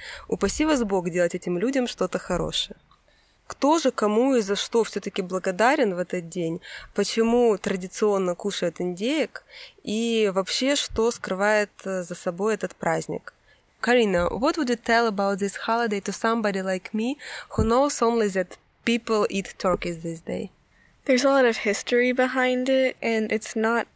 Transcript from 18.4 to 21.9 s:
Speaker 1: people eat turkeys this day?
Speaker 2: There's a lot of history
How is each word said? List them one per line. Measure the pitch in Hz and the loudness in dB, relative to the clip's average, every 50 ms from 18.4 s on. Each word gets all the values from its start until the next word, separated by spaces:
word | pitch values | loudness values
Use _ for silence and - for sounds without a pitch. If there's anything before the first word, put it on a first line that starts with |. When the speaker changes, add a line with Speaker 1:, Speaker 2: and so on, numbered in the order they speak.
| 180 - - - _ _ _ _ _ | -2 -4 -6 -14 _ _ _ _ _
Speaker 1:
people | 226 233 233 - - 226 208 208 - | 0 0 2 0 0 0 2 2 0
eat | - 196 190 - - - | 0 -4 -6 -6 -8 -4
turkeys | - 190 175 - - 180 170 165 165 | -2 0 0 0 -2 -6 -8 -6 -8
this | 170 165 165 - | -8 -8 -8 -8
day? | - 180 185 196 190 - _ _ _ _ _ _ _ _ _ _ | -8 -6 -6 -6 -8 -12 _ _ _ _ _ _ _ _ _ _
Speaker 2:
There's | - 262 247 269 | 2 2 4 4
a | 269 | 4
lot | 269 277 254 | 4 6 4
of | 240 226 - | 4 2 0
history | - 214 202 - - - | 0 -2 -2 -2 -2 0